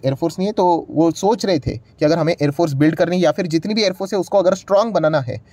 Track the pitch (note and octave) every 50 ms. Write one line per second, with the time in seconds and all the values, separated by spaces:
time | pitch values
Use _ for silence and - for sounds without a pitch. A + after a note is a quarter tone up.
0 | - C3+ C3+ - E3 E3 - - F#3 G#3 G#3+ - F#3+ F3+ E3+ D#3+ - - - D3
1 | E3 E3+ D#3 - - G3 A3 F#3+ - G3 F3+ D3+ - A#2+ - - - _ _ -
2 | D#3 D3+ E3 E3+ D#3 D#3 E3+ - D3 C#3+ C#3+ - E3+ D#3 C#3 C3+ D3+ D#3 - -
3 | F#3 E3 F3 F#3 F3 D#3 - - F#3+ F3 D#3 E3+ D#3 G3+ G#3+ A3 G#3+ F#3 F#3 -
4 | D4 - A3+ G3 F3 - - G3+ F3 F3+ F#3+ F#3 - - G3 G3 A3 A#3 G3 F3+
5 | D#3+ D#3 D#3 D3 B2+ A#2 G2+ G2+ - _